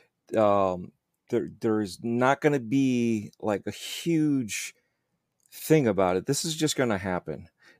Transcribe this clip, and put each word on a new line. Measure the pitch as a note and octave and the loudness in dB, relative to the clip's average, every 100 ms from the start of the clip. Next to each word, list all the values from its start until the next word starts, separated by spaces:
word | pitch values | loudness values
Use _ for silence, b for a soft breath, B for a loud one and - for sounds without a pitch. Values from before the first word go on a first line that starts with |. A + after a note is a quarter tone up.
| b _ - A2 | b _ -4 2
Um, | G#2+ G2+ F#2+ F2+ E2+ _ _ _ - | 4 4 2 0 -8 _ _ _ -4
there, | A#2 E2 - | -4 -4 -4
there | A#2 G#2+ | 0 0
is | G2+ - | -2 -6
not | A#2 A#2+ B2+ C#3 | -4 0 2 2
gonna | D#3 C#3+ | 2 0
be, | A2+ C#3 C3+ B2 A#2 A2 G#2 - | 0 0 2 2 0 -2 -4 -8
like, | A2 G2+ - | -4 -4 -4
a | |
huge | - - - E3+ E3 D3+ C#3 A2 - - - _ _ _ _ _ _ _ | -10 -10 -6 0 2 2 0 -4 -8 -10 -14 _ _ _ _ _ _ _
thing | - - D#3 A#2+ | -8 2 4 4
about | F#2+ F#2 F#2 | 2 2 2
it. | F2+ | 0
This | C#3 | -2
is | E3 D#3 | -2 -2
just | D3+ - | -2 0
gonna | B2 G2 | 0 0
happen. | F#2+ F2 - C#2 - _ b | -2 -4 -6 -12 -14 _ b